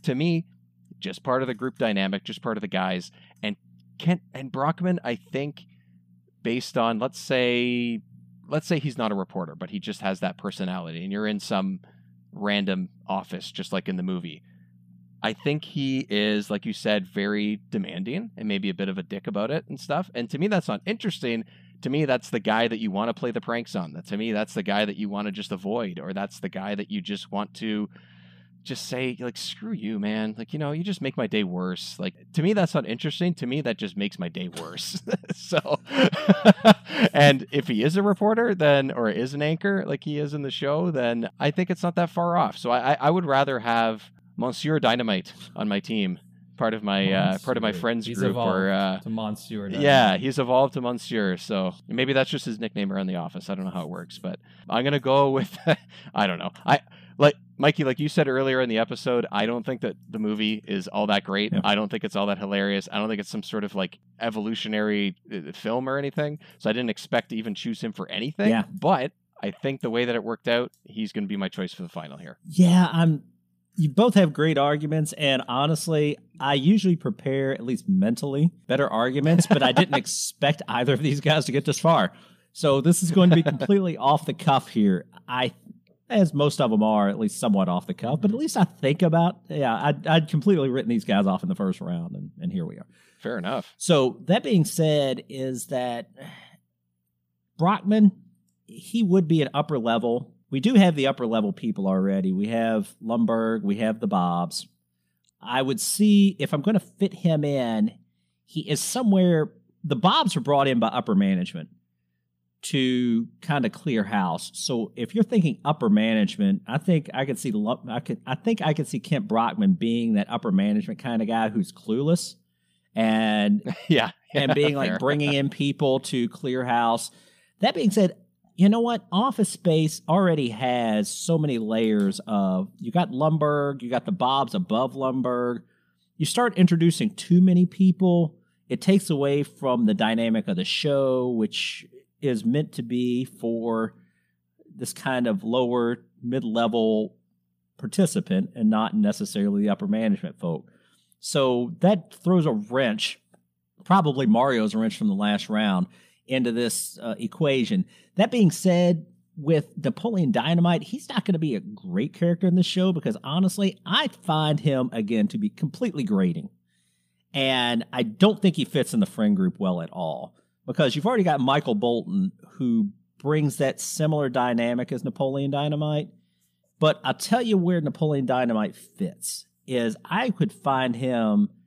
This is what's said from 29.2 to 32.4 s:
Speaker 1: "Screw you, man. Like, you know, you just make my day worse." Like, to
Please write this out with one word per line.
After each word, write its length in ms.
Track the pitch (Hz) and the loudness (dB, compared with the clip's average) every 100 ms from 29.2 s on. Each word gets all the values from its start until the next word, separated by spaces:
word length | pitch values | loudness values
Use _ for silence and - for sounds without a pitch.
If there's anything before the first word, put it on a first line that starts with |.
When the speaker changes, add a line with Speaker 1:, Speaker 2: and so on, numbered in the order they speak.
| 123 - | -10 -8
Speaker 1:
"Screw 340 | - - 220 | -12 -12 -10
you, 260 | 196 104 107 | -8 -6 -4
man. 380 | 104 110 110 107 | -4 -2 -4 -8
Like, 160 | 113 | -10
you 60 | 151 | -6
know, 120 | 147 | -4
you 120 | 156 | -4
just 180 | 185 185 | -6 -4
make 160 | 135 131 | -6 -4
my 80 | 110 | -2
day 180 | 110 | -2
worse." 540 | 95 90 90 90 - - | -2 -4 -6 -6 -12 -8
Like, 140 | 92 - - | -8 -10 -6
to 100 | - | -2